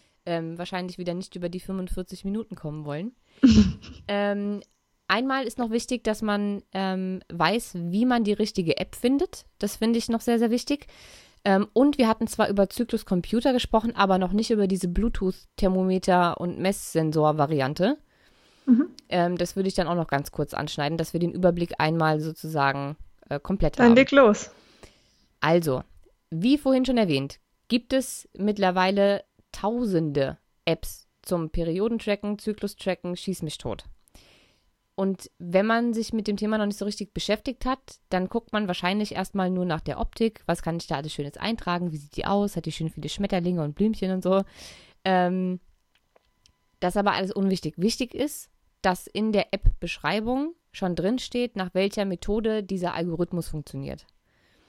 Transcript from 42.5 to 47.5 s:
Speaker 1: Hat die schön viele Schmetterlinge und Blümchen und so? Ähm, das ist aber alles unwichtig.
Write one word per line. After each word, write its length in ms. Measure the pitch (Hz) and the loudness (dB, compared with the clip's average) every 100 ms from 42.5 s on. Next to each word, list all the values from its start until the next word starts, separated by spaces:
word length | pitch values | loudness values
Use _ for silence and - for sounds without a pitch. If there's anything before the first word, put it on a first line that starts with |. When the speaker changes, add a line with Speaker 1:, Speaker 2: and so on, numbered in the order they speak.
| 170 | -4
Speaker 1:
Hat 80 | |
die 80 | 160 | -8
schön 160 | - 160 | -6 -6
viele 220 | - 156 | -6 -8
Schmetterlinge 520 | - 196 185 175 180 | -6 -2 0 0 -2
und 120 | 151 | -2
Blümchen 360 | 147 214 220 185 | 0 0 0 -4
und 120 | 185 | -2
so? 200 | 180 190 190 - - - - _ | 2 2 0 -8 -20 -20 -20 _
Ähm, 560 | 190 185 180 185 185 180 - _ _ _ _ _ _ _ _ _ _ _ | 0 2 2 0 -2 -4 -10 _ _ _ _ _ _ _ _ _ _ _
das 140 | 180 | -2
ist 40 | 202 | 0
aber 140 | 202 | 0
alles 180 | - 190 | 0 -2
unwichtig. 440 | 202 196 | 0 0